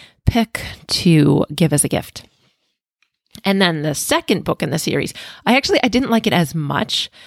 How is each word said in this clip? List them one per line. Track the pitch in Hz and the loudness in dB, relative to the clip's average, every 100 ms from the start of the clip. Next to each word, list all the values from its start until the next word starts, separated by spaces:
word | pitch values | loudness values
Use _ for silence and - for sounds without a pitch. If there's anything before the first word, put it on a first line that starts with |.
| - _ - | -20 _ 0
pick | 240 226 - - - - | 0 0 -4 -10 -12 -6
to | - 175 160 143 147 - | 0 4 6 6 2 0
give | 151 160 | 0 2
as | 147 | 2
a | 139 | 0
gift. | - - - - _ _ _ _ _ _ _ _ _ _ - | -4 -8 -14 -20 _ _ _ _ _ _ _ _ _ _ -6
And | 202 196 | -2 2
then | 185 160 | 2 0
the | 151 | -2
second | 147 - 320 - 202 | -4 0 0 0 -2
book | - - | -2 -2
in | 147 | -2
the | 160 | -4
series, | - 139 - - - - - | -2 -2 -4 -8 -18 -6 0
I | 254 | 2
actually, | 277 359 | 2 0
I | 247 | 2
didn't | 233 269 | 0 0
like | 226 226 | 0 2
it | |
as | 160 160 165 | 0 0 -2
much, | 143 143 220 - - - | -4 -2 -2 -4 -6 -12